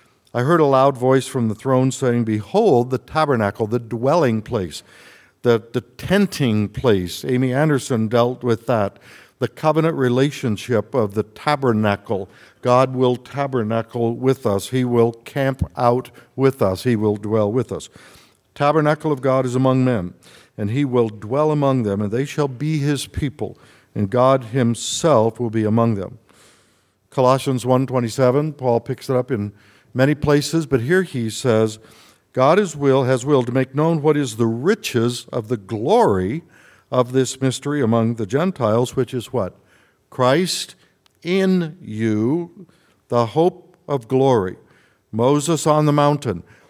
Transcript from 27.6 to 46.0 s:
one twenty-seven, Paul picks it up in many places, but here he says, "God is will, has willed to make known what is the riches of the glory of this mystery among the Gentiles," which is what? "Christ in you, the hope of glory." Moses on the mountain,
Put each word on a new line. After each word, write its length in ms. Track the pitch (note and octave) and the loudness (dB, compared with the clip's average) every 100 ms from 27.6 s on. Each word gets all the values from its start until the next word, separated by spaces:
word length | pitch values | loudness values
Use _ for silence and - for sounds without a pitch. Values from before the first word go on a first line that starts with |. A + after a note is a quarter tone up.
| B2 | 0
one 200 | B2+ C3 | 0 0
twenty-seven, 680 | B2+ A#2+ G#2 B2+ C3 D#3 | -2 -4 0 2 2 -2
Paul 260 | C#3+ B2+ A#2 | -4 -2 -2
picks 300 | - B2+ - | -2 -10 -4
it 60 | B2+ | -2
up 140 | B2+ | -2
in 220 | A#2 G#2 - _ _ _ | -4 -6 -10 _ _ _
many 220 | B2 C3+ | 0 0
places, 500 | D3 D3 D3 C#3+ E3 | 2 2 2 2 -4
but 160 | D3 B2 | 0 -2
here 220 | A#2+ F#3 | 0 0
he 260 | F3 C3 A2+ | -2 -4 -6
says, 500 | - C3 A2 A2 G#2+ - - - _ _ | -4 0 2 2 -2 -20 -20 -20 _ _
"God 260 | - C3 F3+ | 0 4 4
is 160 | G3+ | 0
will, 300 | D3+ C#3+ C3+ | -2 2 2
has 220 | B2 B2+ B2+ | 2 0 2
willed 220 | C#3+ A#2+ | 0 2
to 40 | |
make 220 | B2+ C3 | -2 -2
known 260 | C3+ D#3+ E3 | -2 0 0
what 160 | D3 D3 | 0 0
is 200 | C#3 A2 | -2 0
the 100 | A#2 | -2
riches 800 | A2+ D3 A3 - B2 A#2 B2 - | 0 0 -2 -2 0 0 -2 -8
of 180 | C3 A2 | -8 -4
the 100 | A#2+ | -6
glory 840 | F#2+ A2+ B2 A3+ G3+ G2 F#2 D3+ - _ - _ - | -6 -6 0 2 4 2 0 -4 -10 _ -20 _ -4
of 220 | B2+ B2 | 0 2
this 280 | C3 B2+ - | 2 0 -2
mystery 420 | C3 B2 C#3+ D3 | -4 -4 -4 -2
among 320 | A#2+ A#2 A2+ | 2 2 2
the 120 | A2+ G#2 | -2 -4
Gentiles," 720 | B2+ F#3 F#3 A#2 A2 B2 - | -2 -2 -2 0 0 -2 -2
which 160 | B2 | -4
is 200 | B2+ A2 | -4 -6
what? 240 | B2 F#2 - _ _ _ _ _ | -6 -6 -8 _ _ _ _ _
"Christ 640 | - B2+ D3 F3+ - - - _ _ _ _ | 0 2 2 0 -4 -8 -16 _ _ _ _
in 540 | E3 F#3+ F#3+ F#3 D#3+ - | -4 0 2 0 -2 -8
you, 840 | - G#2+ A2+ G#2+ A2+ D#3+ E3+ - F3+ _ _ _ - | -10 -4 0 0 0 -2 -4 -14 -20 _ _ _ -4
the 180 | A#2+ A#2 | 0 0
hope 500 | B2+ E3+ F3 - _ - | 2 0 0 -18 _ -6
of 180 | C#3 A2+ | -6 -2
glory." 480 | C3 C3+ B2 F#2 - _ _ _ _ _ | 2 4 2 0 -6 _ _ _ _ _
Moses 560 | A2 B2 D3 C#3 D#3+ D#3+ | 0 2 2 0 -2 2
on 200 | D3+ D3+ | 2 4
the 60 | |
mountain, 520 | D3 | 4